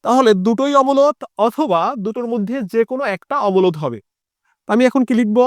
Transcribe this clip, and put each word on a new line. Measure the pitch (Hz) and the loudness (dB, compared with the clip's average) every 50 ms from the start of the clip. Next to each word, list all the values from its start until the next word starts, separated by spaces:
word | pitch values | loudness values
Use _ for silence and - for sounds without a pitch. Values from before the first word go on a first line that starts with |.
| - | 0
তাহলে | 220 240 262 262 220 208 185 185 | 2 2 4 4 4 4 4 2
দুটোই | 226 233 226 269 285 285 277 | 0 0 0 0 2 2 2
অমূলদ | 269 269 277 269 277 294 294 _ 269 - _ - 208 | 2 4 2 2 2 2 0 _ -14 -16 _ -2 -2
অথবা | 233 - - 311 240 180 165 170 220 285 233 185 | -2 0 -2 -2 0 0 0 0 -2 -4 -6 -8
দুটোর | 220 220 247 240 233 | -6 -6 -6 -6 -4
মধ্যে | 233 233 202 196 247 277 226 180 | -4 -4 -4 -4 -6 -6 -8 -4
যে | - 226 226 _ | -2 -2 -2 _
কোনো | 254 262 285 220 196 | -4 -6 -4 -6 -6
একটা | 180 - _ 277 285 208 202 | -8 -8 _ -4 -2 -2 0
অমূলদ | 185 190 185 185 165 156 | 2 2 2 2 0 -2
হবে। | 151 131 117 104 _ _ _ _ _ _ _ _ _ _ _ _ _ - | -6 -8 -8 -10 _ _ _ _ _ _ _ _ _ _ _ _ _ -2
আমি | 208 233 254 247 | 0 2 2 2
এখন | - 269 247 - | 2 0 0 0
কি | 254 220 | 0 0
লিখব? | 247 208 214 247 247 | 0 0 2 0 0